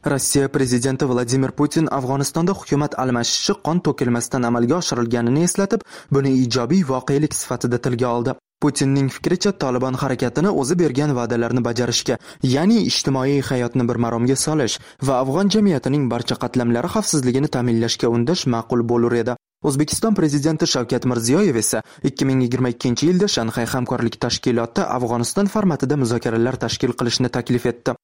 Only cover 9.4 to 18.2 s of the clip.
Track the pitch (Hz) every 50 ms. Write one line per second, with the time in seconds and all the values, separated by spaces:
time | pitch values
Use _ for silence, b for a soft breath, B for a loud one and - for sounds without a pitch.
9.4 | - 208 190 - 160 131 123 123 123 131 127 131 143 135 127 123 135 123 - -
10.4 | 151 202 - - 135 120 175 175 180 151 131 127 151 151 143 123 120 110 120 117
11.4 | 117 117 120 131 117 120 120 110 123 120 117 - - - 127 110 B B B B
12.4 | B 131 123 139 165 196 233 226 190 - - - - 143 135 135 127 135 143 143
13.4 | 135 - 139 123 123 117 - 135 120 117 123 113 120 117 120 117 117 123 135 131
14.4 | - - 156 156 135 104 - B B B B B - 131 135 123 135 135 135 170
15.4 | 202 202 180 214 214 202 170 131 - 135 135 147 139 120 117 117 113 - 127 -
16.4 | - 123 - 127 120 117 117 117 - 170 - 226 202 - - 151 127 127 120 131
17.4 | 143 151 - 131 120 123 117 113 113 117 - - - 120 117 117